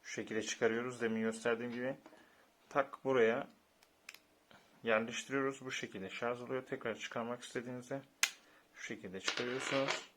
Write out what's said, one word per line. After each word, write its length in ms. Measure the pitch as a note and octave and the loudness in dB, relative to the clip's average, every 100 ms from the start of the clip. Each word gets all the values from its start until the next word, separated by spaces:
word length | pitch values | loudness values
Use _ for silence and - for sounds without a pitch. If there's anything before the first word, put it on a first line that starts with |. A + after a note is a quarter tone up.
şu 100 | - | -8
şekilde 300 | - G#2 A2 | -8 -2 -2
çıkarıyoruz. 580 | G#2+ - A#2 A2+ B2 B2 | -2 2 4 4 -2 -2
Demin 220 | A#2 A2 | 0 2
gösterdiğim 500 | A2 A2 A#2+ A#2 A#2+ | 0 0 0 0 -2
gibi 240 | A#2+ B2+ D3 - - - - - _ - | -2 -4 -4 -12 -20 -20 -20 -20 _ 0
tak 360 | C#3+ C3+ - | 0 0 -2
buraya 440 | C3+ C3 A2+ B2 - - _ _ - _ - - _ _ _ - - - | 2 8 8 6 -2 -12 _ _ -20 _ -20 -20 _ _ _ -20 -20 -6
yerleştiriyoruz. 800 | A#2 A2 A#2 A#2+ - C3+ C3+ C3+ | 4 4 4 -4 -2 0 0 -2
Bu 80 | C3 | -4
şekilde 380 | - A2+ G#2 F#2+ | -4 -4 -6 -8
şarj 300 | - A#2+ B2 | -2 -2 -2
oluyor. 220 | B2 C3 | -2 -4
Tekrar 320 | C3 C3 A#2 | -2 -4 -2
çıkarmak 480 | G#2 - B2 A#2 B2 | -4 -4 -4 -4 -6
istediğinizde 600 | - B2+ A#2+ B2 B2 C3+ C3+ _ - - - - _ | -6 -6 -6 -8 -6 -8 -8 _ -2 -2 -20 -20 _
şu 100 | - | -14
şekilde 360 | - A2+ F#2+ F#2+ | -8 -8 -8 -4
çıkarıyorsunuz. 920 | - - B2 B2+ - C3+ C3+ - - | -2 0 -2 -2 0 0 2 -2 -6